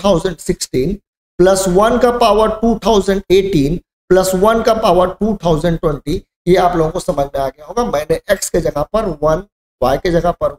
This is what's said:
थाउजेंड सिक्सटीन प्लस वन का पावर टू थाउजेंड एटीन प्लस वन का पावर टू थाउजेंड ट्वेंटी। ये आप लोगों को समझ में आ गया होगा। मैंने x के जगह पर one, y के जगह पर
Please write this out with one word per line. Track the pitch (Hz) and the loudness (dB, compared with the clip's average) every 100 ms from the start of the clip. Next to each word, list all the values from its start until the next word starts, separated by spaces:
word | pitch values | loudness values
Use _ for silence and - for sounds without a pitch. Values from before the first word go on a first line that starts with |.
थाउजेंड | 202 170 190 170 | 0 0 -2 -6
सिक्सटीन | - 180 - 131 143 208 _ _ _ - | -6 -6 -4 -4 -4 -6 _ _ _ 2
प्लस | 180 190 185 | 2 4 2
वन | 180 220 240 | 2 2 2
का | 247 240 | 2 2
पावर | 226 208 220 220 | 2 2 2 0
टू | 233 226 202 | -2 0 0
थाउजेंड | 214 196 196 - | 0 0 -2 0
एटीन | 190 196 175 139 165 - _ - | 0 2 0 0 -4 -10 _ 0
प्लस | 185 185 | 2 2
वन | 185 214 226 | 2 2 2
का | 226 | 0
पावर | 220 214 175 180 - | 0 2 2 0 -2
टू | 214 208 | -4 -2
थाउजेंड | 165 156 170 165 | -2 0 -2 -2
ट्वेंटी। | 160 139 143 190 - _ 175 | -4 -4 -6 -6 -8 _ 0
ये | 180 | 2
आप | 180 170 | 2 0
लोगों | 156 | -2
को | 175 | -4
समझ | - 143 139 | -4 -4 -2
में | 135 | -4
आ | 135 | -6
गया | - 151 | -8 -8
होगा। | 226 | -4
मैंने | 226 143 151 160 - | -2 -2 -2 -4 -2
x | 196 - | -4 -2
के | 175 | -2
जगह | - 143 | -2 -4
पर | 151 214 214 156 | -4 -4 -4 -2
one, | 151 160 202 _ _ - | -2 -2 -6 _ _ -4
y | 127 143 | -2 -2
के | 185 | 0
जगह | 170 170 | 0 0
पर | - 147 | -2 -4